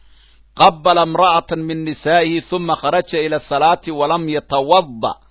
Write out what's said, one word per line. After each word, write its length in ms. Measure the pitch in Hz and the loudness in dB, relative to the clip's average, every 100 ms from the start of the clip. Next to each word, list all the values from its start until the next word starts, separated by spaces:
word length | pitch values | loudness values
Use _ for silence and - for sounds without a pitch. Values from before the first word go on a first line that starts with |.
| - _ _ _ _ - | -20 _ _ _ _ 2
qabbala 440 | 180 160 170 175 | 2 4 0 2
imra'atan 560 | 165 165 180 165 - 160 | 2 2 2 2 -2 -6
min 160 | 160 160 | -6 -6
nisaa'ihi 560 | 156 - 147 170 165 165 | -8 -6 0 2 2 -2
thumma 340 | - 185 170 151 | -4 -4 -2 -2
kharaja 420 | 143 180 175 165 | 0 -2 -2 -2
ila 180 | 156 151 | -2 -4
salaati 520 | - 143 160 180 165 | -4 0 2 0 -4
wa 140 | 151 147 | -4 -2
lam 160 | 170 160 | -2 -2
yatawadda." 840 | 151 - 139 139 185 156 113 110 - _ | -6 -2 -2 2 2 2 -6 -8 -8 _